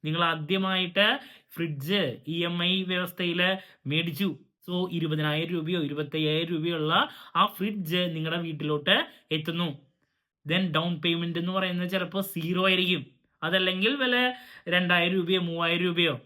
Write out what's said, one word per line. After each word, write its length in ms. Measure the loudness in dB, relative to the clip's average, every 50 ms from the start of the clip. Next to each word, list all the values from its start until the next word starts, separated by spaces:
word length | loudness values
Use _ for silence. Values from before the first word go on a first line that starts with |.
| -4
നിങ്ങൾ 200 | -2 0 2 2
ആദ്യമായിട്ട് 960 | 2 2 -2 -2 0 0 0 2 0 0 0 -2 0 4 4 4 4 4 2 -4 -14 -20 -20 _ _ -6
ഫ്രിഡ്ജ് 640 | -4 -4 -4 -4 -6 -2 0 0 2 0 0 -2 -6 -8 -6
ഇ 160 | -2 -2 -2
എം 180 | -2 0 0
ഐ 200 | 0 2 2 0
വ്യവസ്ഥയിൽ 760 | 0 0 -2 -2 -2 -4 -4 -4 -2 -2 2 2 2 2 2 0 -4 -14 -20 _ _
മേടിച്ചു, 520 | -2 0 0 0 -2 -2 -2 -2 -2 -2 -4 -12 _ _ _ _ -4
so, 200 | -2 -2 -2 0
ഇരുപതിനായിരം 560 | 0 -2 0 0 0 0 0 0 0 0 -2 -2
രൂപയോ 340 | -2 -4 -2 -2 -2 -2
ഇരുപത്തയ്യായിരം 680 | -2 -2 -2 -4 -6 -4 -2 -2 0 0 0 0 0 -2
രൂപയുള്ള 600 | -2 -2 -2 -2 -2 0 0 2 4 2 2 0 -4 -18 -20 -4 2
ആ 100 | 2 2
ഫ്രിഡ്ജ് 640 | 2 2 -2 -4 -4 -2 -4 -4 -2 0 0 0 0 -2
നിങ്ങളുടെ 240 | -4 -4 -2 -2 -4
വീട്ടിലോട്ട് 680 | -4 -4 -6 -4 -2 -2 -2 0 2 4 4 4 2 -2 -8 -20 _ _
എത്തുന്നു. 460 | -4 -4 -2 -4 -2 -2 -2 -2 -4 -8 -14 _ _ _ _ _ _ _ _ _ _ _ _ 0
Then 240 | 0 0 2 2
ഡൗൺ 280 | 0 0 0 0 -2 0
പേയ്മെന്റ് 380 | 0 0 0 0 0 -2 -2 -2
എന്ന് 140 | -2 -2
പറയുന്നത് 380 | 0 0 -2 0 -2 -2 -2 -2
ചിലപ്പോ 300 | -2 -2 -2 -2 -2 -4
സീറോ 460 | -4 -4 -4 -6 -4 -2 0 2 2
ആയിരിക്കും, 400 | 2 2 2 2 2 0 -2 -2 -8 _ _ _ _ _ _
അതല്ലെങ്കിൽ 540 | -4 0 2 2 2 2 0 2 0 0 2
വല്ല 200 | 2 0 2 2 2 2 2 0 -4 -14 -20 -20 -14 -4 0
രണ്ടായിരം 460 | 0 2 4 4 4 4 4 4 2
രൂപയോ 260 | 2 2 2 2 0
മൂവായിരം 440 | 0 0 0 0 2 2 2 2 2
രൂപയോ. 360 | 0 2 4 2 2 2 -2 -8